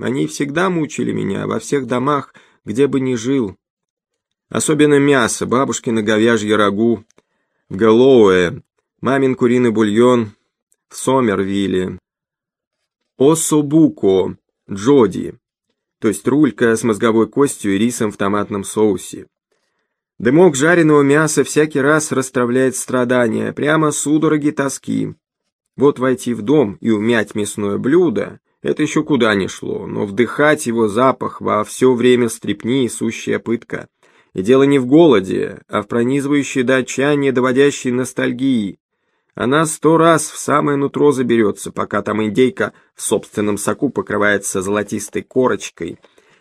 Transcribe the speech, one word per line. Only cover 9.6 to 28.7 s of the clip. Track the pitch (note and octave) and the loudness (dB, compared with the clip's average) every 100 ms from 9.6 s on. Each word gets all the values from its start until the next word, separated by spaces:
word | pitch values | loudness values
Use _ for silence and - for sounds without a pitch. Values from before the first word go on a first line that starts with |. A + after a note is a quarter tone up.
| A#2+ | 2
бульон | G#2+ G#2+ G#2+ B2 A#2+ A2 - _ _ _ _ _ | 2 0 2 4 2 -2 -10 _ _ _ _ _
в | - | -8
Сомервилле. | - C3+ A#2 F#2+ G2 G2 F#2+ F#2 F#2 F#2+ _ _ _ _ _ _ _ _ _ _ _ - | -2 0 0 0 -2 -4 -2 -2 -4 -8 _ _ _ _ _ _ _ _ _ _ _ 2
Особуко, | C#3 D#3+ - D3+ C#3+ D#3+ D3 - G2+ F#2+ F2+ F2+ _ _ - | 2 2 2 0 2 4 4 2 2 2 0 -6 _ _ -14
Джоди, | G2+ A2 C#3+ G#2 F#2+ F2 - _ _ _ _ _ _ | -4 2 4 4 0 -10 -12 _ _ _ _ _ _
то | A2 | -4
есть | G2 C3 | -2 -2
рулька | C#3+ C#3+ - A#2 A2 | 2 0 2 0 2
с | |
мозговой | A#2+ G2+ A#2 A2 G#2+ | 0 0 2 2 0
костью | C#3 C#3+ - G2+ G2 | 0 0 -2 -4 0
и | |
рисом | A#2+ - G#2+ | -2 -2 -6
в | - | -4
томатном | G2 G#2 G2 G2+ | -4 -4 -4 -8
соусе. | F#2 A2 G#2+ F#2 - - - _ _ _ _ _ _ _ _ - | -6 0 0 0 -8 -16 -18 _ _ _ _ _ _ _ _ -4
Дымок | G#2 D#3 F#3 C3 | 0 4 4 4
жареного | D#3 F3 D#3 D3 | 2 4 4 4
мяса | C#3 D3 D#3 D3 | 4 2 2 0
всякий | B2+ D3 D#3 C#3+ | 0 0 0 0
раз | C#3 D#3 - | 0 0 0
расстравляет | C3 B2+ B2+ A#2+ B2+ C3 - | -4 -4 -2 0 0 0 -2
страдания, | - B2+ A#2+ B2 A#2 A2 A2 | -4 -2 0 0 0 -2 -6
прямо | G#2 C#3 D#3+ D3+ | -4 -2 0 0
судороги | - C#3+ D#3 D#3 D3+ D3 | -2 -2 0 2 0 -2
тоски. | - C#3 - - G#2+ G#2 - _ _ _ _ _ - | -2 -4 -6 -6 -6 -6 -10 _ _ _ _ _ 0
Вот | C#3 B2 | 0 2
войти | C3 A#2+ B2 | -2 -2 -4
в | A2+ | -6
дом | G#2+ D3+ G#2+ F2 | 0 0 0 -2
и | A2+ | -2
умять | G#2+ A2 A#2 G#2 G#2+ | -2 0 -2 -2 -6
мясное | G2+ - G2+ G2+ | -6 -6 -6 -4
блюдо – | A#2 E3+ E3+ G2+ F2+ - _ _ | 0 2 2 -2 -6 -12 _ _
это | - | -6